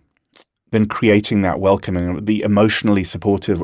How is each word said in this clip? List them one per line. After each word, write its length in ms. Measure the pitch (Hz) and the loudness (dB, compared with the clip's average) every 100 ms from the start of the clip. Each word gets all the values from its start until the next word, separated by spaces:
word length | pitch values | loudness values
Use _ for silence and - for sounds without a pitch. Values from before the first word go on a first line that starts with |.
| _ _ _ - - _ _ | _ _ _ -20 -20 _ _
then 140 | 110 107 | 0 0
creating 540 | - 113 104 104 104 | 0 2 4 2 0
that 180 | 95 - | 0 0
welcoming, 640 | 95 98 - 90 87 87 | 0 0 0 -4 -4 -4
the 180 | 101 107 | -2 -2
emotionally 640 | 104 101 107 - 110 101 | 0 2 2 2 0 0
supportive 580 | 90 90 104 101 - 90 | -2 -4 -2 -2 0 -4